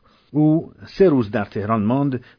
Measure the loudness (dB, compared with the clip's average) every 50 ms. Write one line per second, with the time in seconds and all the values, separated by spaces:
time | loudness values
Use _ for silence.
0 | _ _ _ _ _ _ -2 0 2 2 2 0 -2 -6 -16 -20 -20 -6 0 2
1 | 4 4 4 2 0 -2 -4 -6 -6 -6 -8 -8 -4 -2 -2 0 0 0 0 0
2 | -2 -4 -4 -6 -10 -14 _